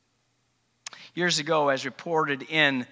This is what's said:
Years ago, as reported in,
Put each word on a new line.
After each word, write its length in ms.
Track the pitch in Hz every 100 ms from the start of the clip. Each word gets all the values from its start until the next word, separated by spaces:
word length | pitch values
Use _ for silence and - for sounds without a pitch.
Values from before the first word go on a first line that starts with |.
| _ _ _ _ _ _ _ _ - - -
Years 260 | - 175 151
ago, 300 | 147 160 143
as 140 | 135 139
reported 580 | - 170 160 151 135
in, 420 | 139 160 147 131 120